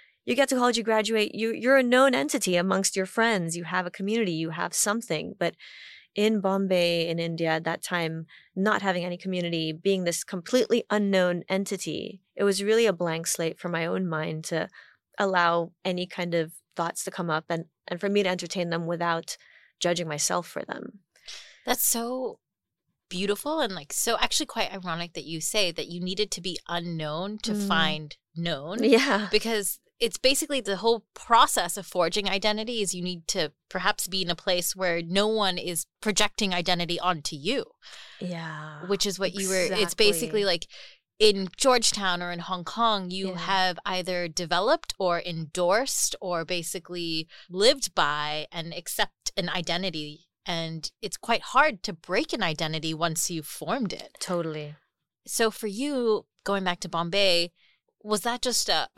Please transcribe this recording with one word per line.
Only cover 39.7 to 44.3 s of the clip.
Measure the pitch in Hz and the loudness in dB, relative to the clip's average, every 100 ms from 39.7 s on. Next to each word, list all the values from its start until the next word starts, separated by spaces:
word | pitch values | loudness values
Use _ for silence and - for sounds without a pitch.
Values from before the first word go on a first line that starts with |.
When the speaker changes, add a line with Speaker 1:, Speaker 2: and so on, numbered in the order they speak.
| 190 185 | 0 0
Speaker 1:
exactly. | - 214 | 4 4
Speaker 2:
basically | 170 160 214 202 | 4 0 0 2
like | 170 - - - - _ _ | 0 -4 -16 -20 -20 _ _
in | 214 196 190 - | 4 4 -2 0
Georgetown | 269 247 226 - 196 175 | 4 4 4 0 0 -2
or | 175 | -4
in | 170 | -6
Hong | 170 180 170 | -6 -6 -6
Kong, | - 233 208 180 | 0 2 2 -2
you | 185 190 | -4 -4
Speaker 1:
Yeah. | 180 | -4
Speaker 2:
have | 170 190 185 175 - | 0 2 2 0 -4
either | 185 175 180 | -4 -2 -2
developed | 175 | -2